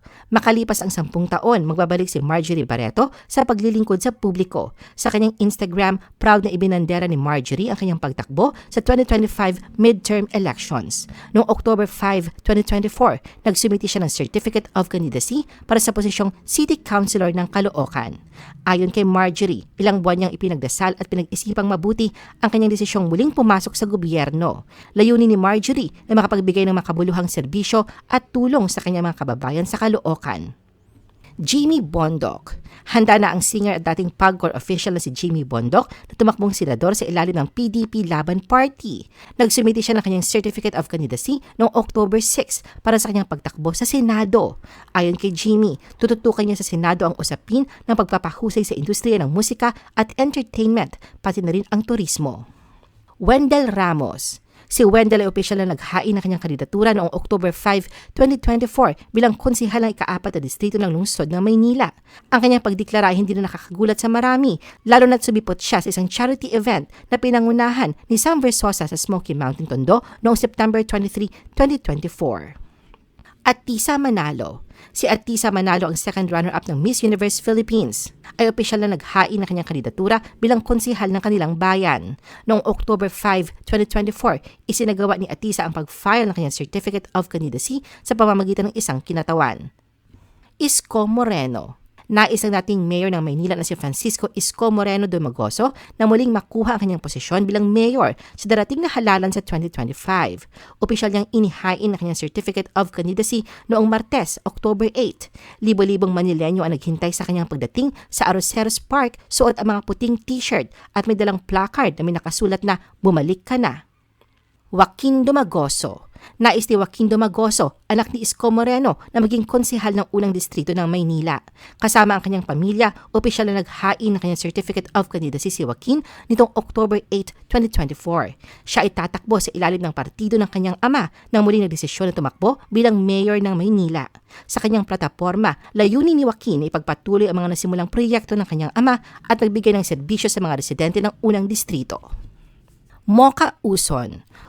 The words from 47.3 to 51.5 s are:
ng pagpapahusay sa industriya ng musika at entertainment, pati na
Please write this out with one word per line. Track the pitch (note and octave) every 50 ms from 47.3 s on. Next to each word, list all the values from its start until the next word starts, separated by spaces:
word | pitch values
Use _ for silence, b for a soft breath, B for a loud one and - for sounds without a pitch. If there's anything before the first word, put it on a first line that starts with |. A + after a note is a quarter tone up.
| D3 - _ - G#3+ C4 C#4 B B B B -
ng | A#3
pagpapahusay | A3 G3+ - G3+ F3+ - E3 - - A3+ A3 - G3 G3+
sa | - A3
industriya | - D3 F3 G#3 - - A#3 A3 G3 D3+
ng | C3+
musika | D3+ F#3+ G#3+ - A#3+ - A#3+ A#3+ A3+ B B B B
at | - A3 A3 - -
entertainment, | C4+ C#4+ - D4 A#3 - - - A3 A3 A3+ A#3 D#3+ - - - B B B B -
pati | G3 F3+ G#3
na | F3+ E3+